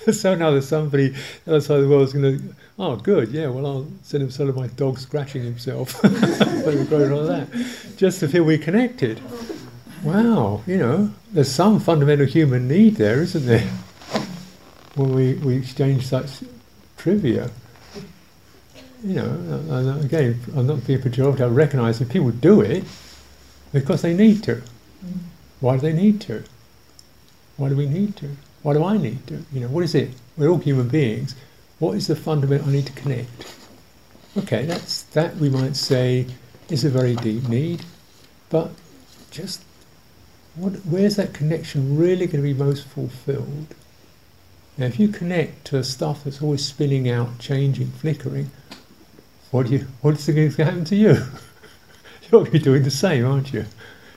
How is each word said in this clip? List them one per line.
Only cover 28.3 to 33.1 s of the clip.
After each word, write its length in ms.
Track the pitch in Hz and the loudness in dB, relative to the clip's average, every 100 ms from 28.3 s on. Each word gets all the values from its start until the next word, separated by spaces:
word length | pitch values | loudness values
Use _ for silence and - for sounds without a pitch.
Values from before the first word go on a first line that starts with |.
| 143 - _ 147 | -14 -18 _ 0
Why 80 | |
do 100 | 147 | 0
I 140 | 175 214 | 2 0
need 300 | 123 127 - | -2 -6 -10
to, 180 | 151 - | -12 -10
you 60 | 135 | -8
know, 80 | 120 | -4
what 160 | 156 | -2
is 100 | 170 | 0
it? 160 | 156 120 - - - | 0 -2 -6 -14 0
We're 100 | 147 | 2
all 100 | 175 | 2
human 300 | 147 131 120 | 2 0 0
beings. 480 | 156 123 120 139 - - - _ - | 0 0 -2 -8 -12 -20 -20 _ -6
What 180 | 170 196 | -4 -2
is 120 | - | -2
the 80 | 156 | -4
fundament 500 | 165 151 135 139 139 | -2 -2 0 0 0
I 60 | |
need 160 | 139 139 | -2 -2
to 60 | |
connect? 640 | - 143 | -6 -6